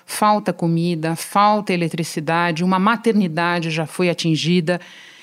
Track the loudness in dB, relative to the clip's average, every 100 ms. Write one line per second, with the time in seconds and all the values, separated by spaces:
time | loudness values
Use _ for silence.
0 | -14 0 2 2 0 -2 0 0 0 -2
1 | -2 -4 -2 2 4 2 0 -2 -2 -2
2 | -6 -4 -2 0 0 0 0 2 2 2
3 | 2 2 0 0 0 0 -2 -4 -4 -2
4 | -2 0 0 0 2 2 2 -2 -6 -20
5 | -20 -20